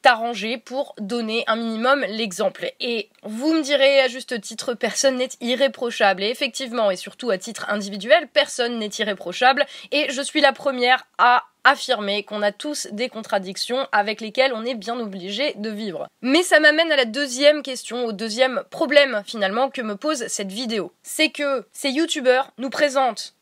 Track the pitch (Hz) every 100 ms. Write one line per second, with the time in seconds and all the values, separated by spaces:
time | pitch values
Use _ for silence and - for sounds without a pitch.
0 | 269 233 226 233 214 247 - 254 277 -
1 | 196 240 220 226 - 226 233 220 247 277
2 | 202 214 226 175 196 - 175 - 247 233
3 | - _ 208 220 285 320 269 285 269 277
4 | 262 247 - 240 - 226 - 240 233 -
5 | 269 254 254 - 233 247 277 - 240 -
6 | 208 190 202 247 277 - 262 233 208 180
7 | - - 247 196 - 208 - 208 202 202
8 | 208 320 294 302 285 - 240 240 214 -
9 | 214 196 170 180 247 262 269 - - 285
10 | 302 262 285 311 277 - 294 254 247 254
11 | - - 240 247 - _ 247 277 - 233
12 | 202 208 202 214 208 202 294 294 - 208
13 | 247 220 220 202 185 190 - 247 262 214
14 | 202 214 220 208 262 226 226 247 196 240
15 | 220 190 175 202 285 - 214 208 220 156
16 | - _ 240 294 359 285 311 302 330 294
17 | 247 226 285 247 285 302 277 247 - 233
18 | 240 196 226 214 262 233 - - 311 285
19 | 277 220 196 226 190 214 269 269 220 202
20 | 302 302 233 - 196 190 247 220 160 _
21 | - - 311 - 285 262 202 - 277 262
22 | 330 302 254 254 269 - 262 - 294 262
23 | 233 214 - _